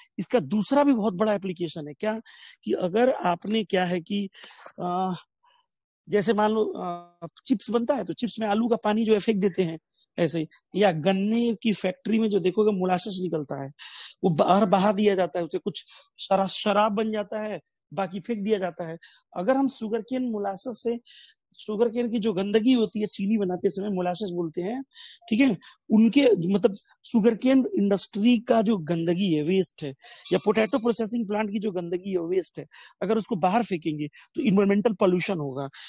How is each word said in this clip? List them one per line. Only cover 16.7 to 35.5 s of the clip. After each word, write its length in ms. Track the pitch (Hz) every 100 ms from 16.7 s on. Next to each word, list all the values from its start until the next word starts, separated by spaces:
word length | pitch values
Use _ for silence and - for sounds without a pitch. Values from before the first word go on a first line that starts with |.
| 202 214
बन 180 | 202 220
जाता 300 | 214 208 220
है, 200 | 214 180 - _ _
बाकी 260 | 151 185 190
फेंक 240 | - 214
दिया 140 | 196 208
जाता 300 | 180 170 165
है। 100 | 165 - - _ 180
अगर 200 | 190 269
हम 120 | 269
शुगरकेन 640 | - 220 226 - 254 247
मोलासेस 520 | 214 202 196 262 214
से, 160 | 233 233 - - - _ _ -
शुगरकेन 500 | - 208 233 233 240
की 80 | 226
जो 140 | 220
गंदगी 400 | 180 202 220 226
होती 280 | 247 214 214
है, 60 | 208
चीनी 320 | - 196 220
बनाते 320 | 185 180 196
समय 180 | 190 208
मोलासेस 420 | 185 180 175 202
बोलते 320 | 175 165 175
हैं, 200 | 185 262 269 - - - -
ठीक 100 | 220
है, 180 | 269 180 - - -
उनके 320 | 214 226 277 269 180 175
मतलब 220 | 196 202 196 - _ -
शुगरकेन 520 | 233 220 220 254 269 247
इंडस्ट्री 640 | 381 196 196 - 202 233 240
का 240 | - 226
जो 140 | 214 208
गंदगी 580 | 151 170 165 175 202
है, 80 | 151
waste 400 | 151 190 175 -
है, 120 | 143 135 - - -
या 60 | 180
potato 400 | 202 220 214 269
processing 480 | 233 233 214 240 196
plant 240 | 208 214
की 80 | 208
जो 140 | 214
गंदगी 400 | 175 170 180 196
है, 60 | 180
waste 400 | 170 185 165 -
है, 80 | 156 - - -
अगर 160 | 190 220
उसको 180 | - 196
बाहर 260 | 180 226
फेंकेंगे 460 | 214 175 160 151 147
तो 340 | - - 330
environmental 500 | 262 190 202 202 233
pollution 460 | 196 190 180 - 175
होगा। 300 | 143